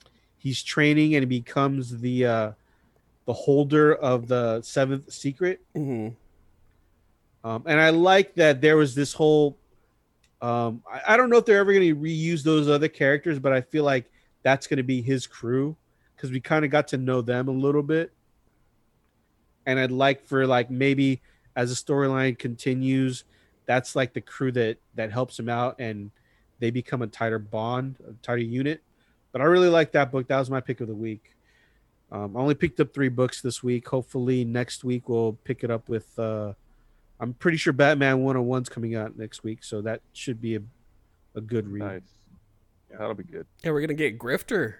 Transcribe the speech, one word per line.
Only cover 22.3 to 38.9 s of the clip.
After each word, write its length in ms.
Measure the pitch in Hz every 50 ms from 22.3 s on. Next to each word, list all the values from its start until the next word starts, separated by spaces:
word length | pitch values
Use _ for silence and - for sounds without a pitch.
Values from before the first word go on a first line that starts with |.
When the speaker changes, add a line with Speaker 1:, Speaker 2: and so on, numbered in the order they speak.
| 120 -
Speaker 1:
continues, 840 | - 127 117 120 - 135 127 131 131 131 135 135 135 131 127 123 - _ _ _ _ _ _ _ _
that's, 300 | - 123 127 120 - -
like, 180 | 143 131 120 -
the 80 | 123
crew 300 | - - - - 135 131 123
that, 240 | 123 117 110 113 - _ _ _
that 160 | - 113 110
helps 260 | 104 123 127 123 - -
him 100 | 117 117
out 260 | 120 120 123 127 127 -
and 320 | 127 113 107 104 101 104 - _ _ _ _ _ _ _ _ _
they 120 | 120 117
become 300 | 117 127 120 - - 127
a 60 | 120 104
tighter 320 | - - 117 113 113 113
bond, 580 | 104 104 113 110 110 117 123 127 131 135 135 - - 117
a 60 | 110 113 -
tighter 180 | - 123 120
unit. 400 | 120 113 120 127 135 143 160 - _ _ _ _ _ _ _ _ _ _
But 100 | - 123
I 40 | 135
really 240 | 160 175 180 180 180
like 220 | 170 165 156 - -
that 180 | 151 143 127
book. 160 | 131 135 127 -
That 120 | 139 135
was 100 | 131 123
my 120 | 135 131
pick 200 | 123 - 127 -
of 60 | 123 110
the 80 | 110
week. 400 | 104 113 110 107 104 - _ _ _ _ _ _ _ _ _ _ _ _ _ _ _ _ _
Um, 240 | - 104 104 101 98
I 40 | 120
only 160 | 131 147 147
picked 240 | - - 160 - -
up 140 | 151 127 -
three 160 | 139 139 131
books 320 | 123 127 127 123 - -
this 220 | - 127 113 - -
week. 240 | 123 123 120 117 -
Hopefully 560 | - 131 120 - - 135 123 123 131 127 123
next 380 | 117 117 123 123 - - - -
week 240 | 127 123 123 - -
we'll 240 | 120 113 117 110 107 - _
pick 200 | - 127 - -
it 80 | 117
up 160 | 117 113 - -
with, 300 | 117 110 - _ _ -
uh, 340 | 113 110 110 107 107 104 101 - _ _ _ _ _ _ _ _ _ _ _ _
I'm 140 | - 123 123
pretty 220 | - - 180 165 160
sure 140 | - 175
Batman 520 | 139 127 143 143 156 139 139 135 135 131 131
one 120 | 135 135
oh 60 | 127
one's 260 | 120 120 127 127 127 -
coming 280 | - 123 113 113